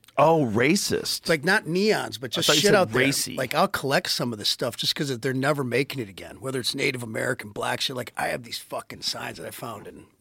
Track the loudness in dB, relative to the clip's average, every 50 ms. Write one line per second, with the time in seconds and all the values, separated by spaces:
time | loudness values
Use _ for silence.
0 | _ -4 2 4 6 6 6 6 4 4 4 4 4 4 4 4 2 0 0 0
1 | 0 -2 -4 -4 0 0 0 2 2 2 2 2 2 0 0 2 4 4 2 2
2 | 0 -4 -8 -8 -10 -6 -4 0 2 4 4 6 6 6 6 6 6 4 4 2
3 | 2 4 2 0 -2 -4 -4 -4 -4 -2 2 2 2 2 2 -2 -2 2 0 2
4 | 2 0 -2 -2 -2 -2 -2 -2 -2 -2 -2 0 -2 -4 -4 -2 -2 -2 -2 -2
5 | -2 -2 -2 -2 -2 -2 0 0 2 2 2 0 0 0 2 0 0 0 -2 -8
6 | -8 -8 -10 -14 -16 -16 -14 -10 -8 -6 -6 -4 -4 -4 -2 0 0 0 0 -2
7 | -4 -6 -4 -4 -2 -2 -2 -4 -6 -12 -8 -4 -2 -2 -2 -2 -2 -4 -4 -6
8 | -8 -8 -6 -4 -4 -2 -4 -4 -6 -8 -12 -12 -10 -8 -10 -10 -10 -10 -12 -8
9 | -6 -6 -6 -6 -6 -10 -10 -10 -12 -12 -12 -10 -10 -10 -10 -10 -12 -16 -18 -18
10 | -20 _ _ _